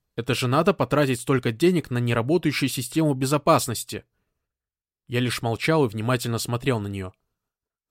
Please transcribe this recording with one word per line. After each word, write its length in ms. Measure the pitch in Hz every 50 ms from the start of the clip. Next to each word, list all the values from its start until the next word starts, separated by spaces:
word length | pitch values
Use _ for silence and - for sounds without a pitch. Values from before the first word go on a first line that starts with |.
| _ _ _
Это 180 | - 120 - 127
же 140 | - - 123
надо 260 | 127 147 170 185 185
потратить 460 | - 135 - - 143 151 131 127 120
столько 320 | - - 139 127 123 151
денег 380 | 117 113 - 175 185 170 - -
на 80 | 127 120
неработающую 720 | 120 120 117 117 113 123 156 180 - 160 135 - - 131
систему 440 | - - 123 - - 156 160 151 139
безопасности". 920 | 131 139 131 151 147 - - 160 131 - - 117 - - - - 101 - _ _ _ _ _ _ _ _ _ _ _ _ _ _ _ _ _ _ _ _ -
Я 120 | 120 120
лишь 220 | 123 123 113 -
молчал 440 | - 120 113 - - - 160 160 143
и 40 | 120
внимательно 500 | 101 110 107 120 127 123 - 120 117 110
смотрел 400 | - - 117 120 - 123 123 110
на 80 | 101 101
неё. 240 | 101 98 95 92 - _ _ _ _ _ _ _ _ _ _ _ _ _ _ _